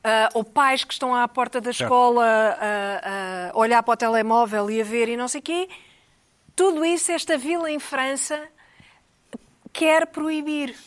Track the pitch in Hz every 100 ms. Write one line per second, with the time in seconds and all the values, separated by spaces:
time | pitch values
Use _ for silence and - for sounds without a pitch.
0 | 220 220 220 233 220 - 269 262 - -
1 | 254 247 240 - 247 254 247 240 240 247
2 | 247 240 226 220 220 - 208 208 202 196
3 | 190 196 190 185 180 - 226 233 226 226
4 | 233 226 220 233 226 208 202 220 208 233
5 | 226 240 247 294 294 349 370 - - _
6 | _ _ _ _ _ - 381 320 330 339
7 | - 330 - 302 269 339 320 302 - 269
8 | 262 269 - 302 311 _ _ _ - _
9 | _ _ _ - _ _ - - 320 320
10 | 330 320 311 311 302 302 269 -